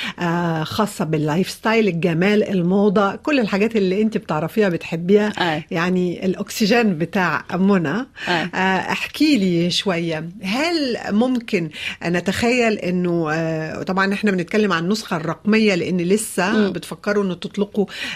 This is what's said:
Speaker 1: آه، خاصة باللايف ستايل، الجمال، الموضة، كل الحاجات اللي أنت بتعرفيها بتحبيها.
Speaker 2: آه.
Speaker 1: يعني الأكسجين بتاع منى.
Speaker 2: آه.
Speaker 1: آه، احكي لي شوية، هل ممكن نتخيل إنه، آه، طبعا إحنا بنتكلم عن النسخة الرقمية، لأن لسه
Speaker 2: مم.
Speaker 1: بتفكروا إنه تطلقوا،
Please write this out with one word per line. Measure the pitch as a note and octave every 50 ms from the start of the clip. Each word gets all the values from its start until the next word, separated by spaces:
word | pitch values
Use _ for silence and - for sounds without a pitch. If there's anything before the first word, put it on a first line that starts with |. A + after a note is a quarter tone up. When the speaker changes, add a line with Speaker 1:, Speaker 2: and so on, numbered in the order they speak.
| - G#3 - -
Speaker 1:
آه، | F3 E3+ E3+ F3 F3 E3+ E3 D#3 D#3
خاصة | - - - G#3 G3+ - - E3+
باللايف | D#3 D#3+ D3 D3 D3+ D3 F#3 F#3 -
ستايل، | - - - A3 A3+ A3+ A3
الجمال، | F#3+ E3 E3 E3 F3 E3 E3 F#3 G#3 G#3+ A3 -
الموضة، | - G3+ F3+ E3+ F3 F#3+ G3+ G3+ G#3+ F3+ A3 G3 G3 -
كل | - - D4+ D4 C4
الحاجات | A3 - G3+ F#3+ G#3+ A3+ A3+
اللي | G#3 F#3+ F3+ F#3 G#3
أنت | A3 G#3+ G#3+
بتعرفيها | F#3+ - - D#3+ D#3 D#3+ D#3 - A3 G#3 F#3+
بتحبيها. | E3 D#3+ - - F3 E3 F3 F3 G#3 G#3 G#3 G#3 - -
Speaker 2:
آه. | F3+ E3+ D#3 D#3+ D3+ -
Speaker 1:
يعني | F#3 E3 F3 F3+ F#3 F3+ F3+ F3 E3 - -
الأكسجين | F#3+ F3 - G#3 - - - A3 F3+ B3 A#3+ A#3 G3+ F3
بتاع | D3+ E3+ - - G3+ F3+ E3 D3 - - - G3
منى. | F3 F#3+ G3+ G3+ F3+ D#3+ C#3
Speaker 2:
آه. | F3 A3+ C4+ - - - - -
Speaker 1:
آه، | F3 D#3+ E3 F3 F3 F3+ F#3 F#3+ F#3+ F3 - -
احكي | - - - - - - D4 D#4+ C#4+
لي | G#3 F#3+ F#3 E3+ E3 F3 F3+
شوية، | - - - G3+ E3+ E3+ E3+ E3 D#3 D#3 E3 E3+ F#3 A#3 F#3+
هل | F#3+ G#3+ C4+ D#4 F4 E4+ D#4+ C#4 B3 A3 - - -
ممكن | G3 G#3+ B3 C4 B3+ A#3 A#3 - A3 F3 E3 D3+ - - - - - - -
نتخيل | E3+ F3 F3 F3 G3 F#3 - A#3 A#3 B3+ B3 A#3 A3 G#3
إنه، | - - F3+ F3+ F3+ F3+ F3 E3+ E3+ D#3+ D3+
آه، | D#3 E3 D#3+ D#3+ D#3+ D#3+ D#3+ D#3 D#3+ F3 D#3
طبعا | - F#3 G3 F#3+ G3 G3+
إحنا | G3 G#3+ G#3
بنتكلم | F#3+ F3+ E3+ - - G#3+ G#3+ G3 E3+
عن | E3 E3
النسخة | F#3 A3 A3 - - F#3
الرقمية، | D#3 D#3 E3 D#3 - - G#3 A3 A3 A3 G#3 F#3
لأن | E3+ - D3+ F#3
لسه | F3 E3+ F3 G#3 G#3+ - - - G3 F3 F#3
Speaker 2:
مم. | A3 G#3+ G#3 F#3+ F3+
Speaker 1:
بتفكروا | E3+ - - E3 - - G3+ G#3 G#3 G3
إنه | F#3 F3
تطلقوا، | - - F3 - G3 G3+ - - G#3 F#3+ - - - - - -